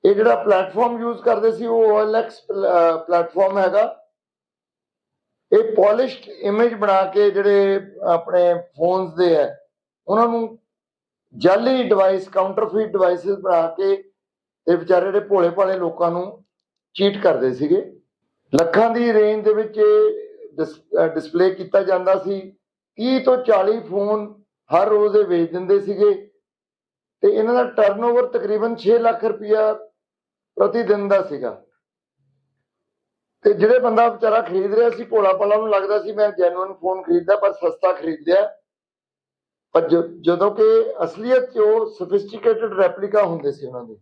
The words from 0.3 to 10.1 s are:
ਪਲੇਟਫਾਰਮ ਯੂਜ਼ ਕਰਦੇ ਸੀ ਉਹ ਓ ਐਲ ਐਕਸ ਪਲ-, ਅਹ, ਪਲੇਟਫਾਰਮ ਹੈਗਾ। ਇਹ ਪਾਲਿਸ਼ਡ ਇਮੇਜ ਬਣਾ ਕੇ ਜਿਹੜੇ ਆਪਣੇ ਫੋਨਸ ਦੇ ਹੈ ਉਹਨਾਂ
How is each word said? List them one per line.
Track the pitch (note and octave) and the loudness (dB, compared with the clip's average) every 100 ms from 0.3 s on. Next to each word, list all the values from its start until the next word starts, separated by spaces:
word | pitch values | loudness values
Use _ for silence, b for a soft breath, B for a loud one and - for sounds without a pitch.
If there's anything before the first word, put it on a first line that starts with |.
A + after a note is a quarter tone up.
| A3+ | 2
ਪਲੇਟਫਾਰਮ | - F#3+ F#3+ F#3 A#3+ A#3 | 2 0 0 -2 -2 -2
ਯੂਜ਼ | A#3 A#3 | -6 -4
ਕਰਦੇ | A#3 A3 A3 | -2 0 0
ਸੀ | A3 A3+ | -2 -2
ਉਹ | A3+ A3 | 2 2
ਓ | G#3 | 2
ਐਲ | G#3+ A3 | 2 -2
ਐਕਸ | A3+ - | -4 -10
ਪਲ-, | _ G3 F#3+ | _ -4 0
ਅਹ, | F3 E3 D#3+ | 2 2 0
ਪਲੇਟਫਾਰਮ | E3 F3 E3+ E3+ F#3+ G3 | -2 -2 -2 0 0 2
ਹੈਗਾ। | F#3+ F#3+ F4 - _ _ _ _ _ _ _ _ _ _ _ _ _ _ _ | 0 0 -2 -4 _ _ _ _ _ _ _ _ _ _ _ _ _ _ _
ਇਹ | G#3 A3+ G#3+ | 0 2 2
ਪਾਲਿਸ਼ਡ | G3+ G#3+ B3+ - - | 2 2 -2 -6 -18
ਇਮੇਜ | - G3+ G#3 A#3 | -8 -4 0 0
ਬਣਾ | A3+ G#3 F#3+ | 0 0 2
ਕੇ | F#3+ F#3+ G#3 | 0 2 2
ਜਿਹੜੇ | G3 G3+ G3+ G3 G3 G3 - | 2 2 2 2 0 -4 -8
ਆਪਣੇ | - E3+ F3 F3+ F3 | -2 -2 0 2 2
ਫੋਨਸ | F3 - - E3 F#3 F#3 | 0 -4 -4 -2 -2 -4
ਦੇ | D#3+ F3+ D#3+ | 0 2 2
ਹੈ | C3+ - _ _ _ _ | 0 -4 _ _ _ _
ਉਹਨਾਂ | - | -4